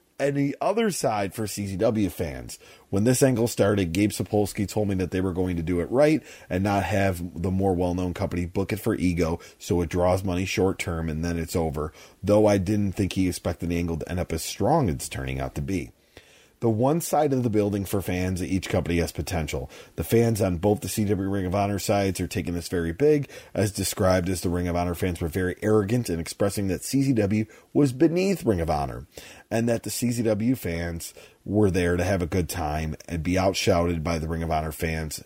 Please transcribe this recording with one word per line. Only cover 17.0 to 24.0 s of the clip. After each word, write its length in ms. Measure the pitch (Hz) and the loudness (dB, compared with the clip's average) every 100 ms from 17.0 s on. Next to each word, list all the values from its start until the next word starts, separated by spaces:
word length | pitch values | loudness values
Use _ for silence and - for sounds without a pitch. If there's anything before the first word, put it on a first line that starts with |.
side 320 | - 147 151 | 0 2 2
of 120 | 131 | 2
the 60 | 120 | 2
building 340 | 107 104 101 | 2 2 0
for 180 | 95 104 | -2 -4
fans, 400 | 90 90 92 90 | -2 -2 -2 -2
each 260 | 87 92 - | -2 -2 0
company 300 | 95 80 85 | -2 0 0
has 140 | 78 | 0
potential. 580 | - 78 85 76 71 64 - - | -4 -4 -4 -4 -6 -8 -14 -14
The 80 | - | -8
fans 380 | - 117 117 107 | 2 4 4 2
on 160 | 101 85 | 0 2
both 240 | 101 104 | 2 2
the 80 | 95 | 0
C 160 | - | -2
W 240 | 101 98 95 | 0 0 0
Ring 180 | 98 92 | -2 0
of 80 | |
Honor 240 | 101 101 98 | 0 0 0
sides 420 | - 101 98 90 | 0 2 2 0
are 60 | 87 | -4
taking 280 | 101 87 | -4 -4
this 120 | 87 - | -4 -4
very 240 | 90 82 | -2 -2
big, 380 | 80 143 151 131 - - | 2 4 4 0 -10 -8
as 160 | - 101 | -2 -2
described 580 | 95 95 - | 0 -4 0